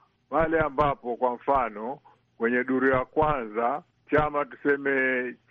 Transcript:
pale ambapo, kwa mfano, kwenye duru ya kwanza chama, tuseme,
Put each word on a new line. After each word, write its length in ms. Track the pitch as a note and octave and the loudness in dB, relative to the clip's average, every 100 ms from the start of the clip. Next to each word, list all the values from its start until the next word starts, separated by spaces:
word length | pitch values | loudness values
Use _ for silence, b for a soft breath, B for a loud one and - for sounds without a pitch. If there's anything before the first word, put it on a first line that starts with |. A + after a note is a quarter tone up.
| b _ _ | b _ _
pale 300 | C#3+ D#3+ D#3+ | -2 0 0
ambapo, 560 | D3+ C3+ D3 C3+ A#2+ A#2 | 0 0 0 0 -6 -2
kwa 180 | B2+ | -2
mfano, 640 | A#2+ - C3+ A2+ G#2 A2+ D3 b b _ - | -2 0 0 0 -6 -10 -10 b b _ -4
kwenye 260 | A#2 B2 | 0 0
duru 240 | C3 C3 C3 | 0 2 2
ya 160 | B2+ | 2
kwanza 800 | B2+ D3+ D3+ C#3+ A2 G#2+ A#2+ D3 - _ - | 0 0 0 0 -4 -2 -2 -4 -10 _ 0
chama, 340 | C#3+ D3+ D3 | 0 2 -2
tuseme, 920 | C3+ - D3 C#3+ C#3 C3+ C3 B2+ B2 A#2+ _ | -4 -2 0 0 0 0 2 0 -4 -10 _